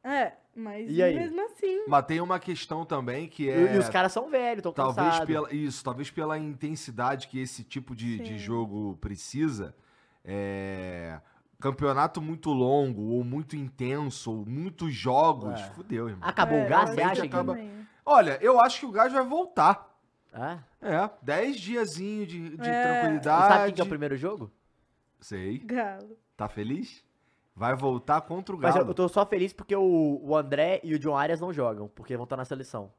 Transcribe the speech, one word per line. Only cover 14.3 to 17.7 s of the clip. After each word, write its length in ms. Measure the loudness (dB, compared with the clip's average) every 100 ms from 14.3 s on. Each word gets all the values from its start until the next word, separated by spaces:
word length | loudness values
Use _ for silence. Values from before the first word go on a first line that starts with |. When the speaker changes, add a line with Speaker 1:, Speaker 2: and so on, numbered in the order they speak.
| -8
Speaker 3:
ou 60 | -6
muitos 460 | -8 -8 -6 -6
jogos, 680 | -4 0 4 4 2 -4 -8
Speaker 2:
É. 40 | -10
Speaker 3:
fudeu, 380 | -14 -8 -6 -6
irmão. 200 | -6 -4
Speaker 2:
Acabou 300 | 0 2 2
Speaker 1:
É, 80 | 4
Speaker 2:
o 20 |
gás, 220 | 4 4
Speaker 1:
eu 40 | 2
Speaker 2:
você 40 |
Speaker 1:
acho 100 | 0
Speaker 2:
acha 100 | 0
Speaker 1:
que 60 | -2
Speaker 2:
que 60 |
Speaker 3:
Acaba 180 | -2 -2
Speaker 1:
também. 320 | -4 -8